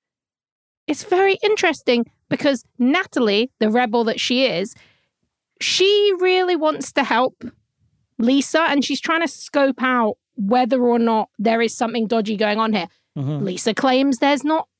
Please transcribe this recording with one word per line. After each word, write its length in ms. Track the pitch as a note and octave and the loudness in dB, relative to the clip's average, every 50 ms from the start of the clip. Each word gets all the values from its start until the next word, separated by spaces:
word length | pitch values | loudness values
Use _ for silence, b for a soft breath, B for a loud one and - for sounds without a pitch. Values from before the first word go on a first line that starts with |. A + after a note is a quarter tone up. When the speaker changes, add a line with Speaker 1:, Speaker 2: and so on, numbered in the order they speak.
| _ _ _ _ _ _ _ _ _ _ _ _ _ _ _ _ _ | _ _ _ _ _ _ _ _ _ _ _ _ _ _ _ _ _
Speaker 1:
it's 160 | - D4+ - - | -8 -6 -6 -4
very 340 | - F#4 F#4 G4 G4 F#4+ - - | -2 0 2 2 2 2 0 0
interesting 600 | G#4 G#4+ - - E4 C#4+ - - C4 B3 A#3+ A#3 - _ _ _ - | 0 0 2 0 0 -2 -2 0 0 0 0 0 -4 _ _ _ -6
because 360 | C#4+ - - C#4+ C#4 - - _ _ - | -4 -2 0 0 0 -2 -4 _ _ 0
Natalie, 720 | A#3+ B3+ D4+ F#4 F#4+ - - C#4+ A#3+ G#3 G3 G#3 A#3+ - _ - | 0 2 2 0 0 -2 -2 0 0 2 2 0 0 -2 _ -2
the 100 | G#3+ G#3+ | 0 0
rebel 340 | G#3+ B3 B3 A3 G#3+ A#3 A3+ | 2 2 0 0 0 0 0
that 140 | A3+ - - | -2 -2 -4
she 260 | - - B3 B3+ C4+ | -4 -2 0 0 0
is, 280 | A#3 D#3+ E3+ G3 A#3 - b b b b b b b b b _ _ _ _ _ _ _ - | 0 0 -2 -6 -6 -10 b b b b b b b b b _ _ _ _ _ _ _ -8
she 520 | - - - - F#4 G4 G#4 G#4 G#4 G#4 F#4+ E4+ | -4 -2 0 2 2 4 4 4 4 2 2 2
really 360 | F#4 F#4 F#4 F#4 F#4 F4+ F4+ | 2 2 2 2 2 0 0
wants 360 | D4 D#4 D#4 D4+ - B3+ - - | 0 0 0 -2 -2 -6 -6 -2
to 100 | C#4+ C4+ | -2 0
help 400 | - B3 A3+ C4 - - - - A#3 - _ _ _ _ _ _ _ _ _ _ _ _ | 0 2 0 0 0 -4 -8 -16 -16 -18 _ _ _ _ _ _ _ _ _ _ _ _
Lisa, 440 | - A#3 B3 C4+ C#4 - - - D#4 | -2 0 2 2 2 0 0 0 0
and 220 | E4 D4+ C#4+ C#4+ - | 0 2 0 0 -2
she's 160 | - C#4 - | -2 -4 -6
trying 200 | - - D#4+ E4 | -4 -2 -2 -2
to 60 | E4+ | -2
scope 540 | - - - - - - C#4+ C#4 C4+ A#3+ - B3 | -4 -6 -8 -10 -4 -2 0 0 0 0 0 -2
out 340 | B3+ B3+ B3 A3+ G#3+ - _ _ _ - | 0 0 0 0 -2 -2 _ _ _ -8
whether 460 | B3 G3 G3 A#3+ B3+ B3+ A3 C4+ B3+ | -6 -2 0 2 2 2 2 0 0
or 160 | B3 A#3+ A#3 A#3+ | 2 2 2 2
not 300 | A#3 A3+ A3+ A3 G3 - _ | 2 2 2 0 -2 -4 _
there 240 | - G3+ A3+ A3+ A3+ | -4 -2 0 0 0
is 120 | A#3 A3+ - | 0 -2 -2
something 320 | - B3 A3+ A3+ A#3+ A3+ | -2 -4 -4 -2 -2 -2
dodgy 280 | F#3+ A#3 A3+ G3+ G#3+ G#3+ | 0 0 -2 -2 -2 -2
going 220 | F#3+ G#3+ G#3 G#3 A3 | -2 -2 0 0 0
on 140 | A3+ A3+ G#3+ | 0 0 0
here. 140 | F#3+ E3 - _ _ _ _ - | -2 -4 -6 _ _ _ _ -8
Speaker 2:
Mm-hmm. 280 | D3+ C3 C#3 D3+ C#3+ G3+ | -6 -4 -4 -4 -4 -4
Speaker 1:
Lisa 280 | F#3+ F3+ - - A3+ G3+ | -6 -6 -4 -2 -4 -2
claims 440 | - - C4 B3+ C4 C4+ C#4 B3+ | 0 0 2 2 2 2 0 0
there's 260 | - D4 C#4 D4 B3+ - | 2 2 2 0 0 0
not 240 | D4+ D#4+ D#4+ - _ _ | -2 -2 -2 -2 _ _